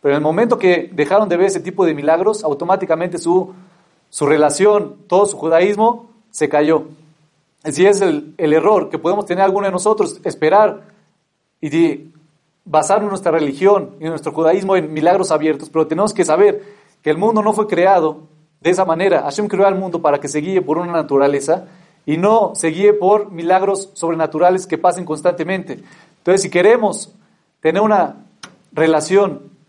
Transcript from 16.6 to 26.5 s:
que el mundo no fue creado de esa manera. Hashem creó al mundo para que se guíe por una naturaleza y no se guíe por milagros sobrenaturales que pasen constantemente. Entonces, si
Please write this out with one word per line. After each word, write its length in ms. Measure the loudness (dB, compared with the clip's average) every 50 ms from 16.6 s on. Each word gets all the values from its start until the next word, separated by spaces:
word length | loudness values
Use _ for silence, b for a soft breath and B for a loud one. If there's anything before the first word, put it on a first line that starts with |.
| B B B B B B B B
que 100 | _ -4
el 60 | -2
mundo 240 | 0 0 0 0 0
no 120 | 0 0
fue 160 | -2 -2 -2 -2
creado 540 | 0 2 4 4 4 2 2 -2 -4 -6 -18 _ _ _ _ _ _ _
de 100 | _ -2
esa 140 | 0 0 0
manera. 380 | -2 0 0 0 0 0 0
Hashem 240 | -2 -4 -6 -6 -6
creó 220 | -4 0 2 2 2
al 80 | 2
mundo 260 | 0 -6 -6 -6 -2
para 160 | 0 0 0 0
que 80 | -4
se 140 | -6 -6 -6
guíe 220 | -4 -2 -2 -2
por 160 | 0 0 -4 -4
una 140 | -4 -4
naturaleza 720 | -4 -4 -4 0 0 2 2 2 0 -2 -2 -2 -2 -2 b b b b b b b b b
y 100 | -4 -4
no 380 | 0 2 2 2 2 2 0 -4
se 120 | -4 -4 -4
guíe 220 | -2 2 4 4
por 380 | 4 4 2 2 2 2 0 -4
milagros 600 | -10 -8 -2 0 0 2 2 0 -2 -4 -6 -12
sobrenaturales 720 | _ -8 -6 -4 -2 -2 -4 -4 -2 2 2 2 2 2 -2
que 120 | -6 -6 0
pasen 260 | 0 0 0 0 -6
constantemente. 760 | -8 -8 -2 -2 -4 -2 -2 -4 -6 -6 -6 -6 -10 -14 -16 b b b b b b b b
Entonces, 240 | _ 0 0 2
si 80 | 0 0